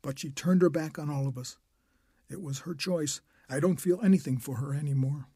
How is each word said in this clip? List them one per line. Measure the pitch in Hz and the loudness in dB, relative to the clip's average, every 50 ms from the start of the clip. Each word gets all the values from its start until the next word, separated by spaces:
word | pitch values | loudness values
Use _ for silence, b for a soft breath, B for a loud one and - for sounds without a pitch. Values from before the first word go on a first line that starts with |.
But | - 143 135 | -6 -8 -8
she | - - 151 | -6 -8 -10
turned | 139 - - 175 185 185 | -8 -2 2 4 6 6
her | 180 175 | 6 6
back | 147 165 156 156 139 | 4 2 -4 -4 -8
on | - 151 147 | -8 -6 -4
all | 147 139 135 | -2 -2 -2
of | 139 127 | -4 -4
us. | 127 127 - - _ _ _ _ _ _ _ _ _ _ _ _ _ _ _ | -6 -12 -14 -16 _ _ _ _ _ _ _ _ _ _ _ _ _ _ _
It | 147 - | -12 -10
was | 196 139 139 135 | -8 -8 -8 -8
her | - 170 175 | -8 -10 -8
choice. | 135 - 190 180 165 151 139 - - b b b b b b | -6 -2 -2 -2 -2 -2 -4 -6 -8 b b b b b b
I | 131 139 | -2 2
don't | 151 185 175 - | 2 2 2 2
feel | - 180 180 185 | 2 0 2 4
anything | 233 190 190 185 - 135 131 | 6 6 6 6 4 -2 -4
for | 131 - 143 131 | -4 -4 -6 -6
her | 110 139 143 139 | -4 -4 -4 -4
anymore. | 143 151 143 139 131 131 135 143 147 131 _ _ | -4 -2 0 0 0 0 0 -2 -6 -8 _ _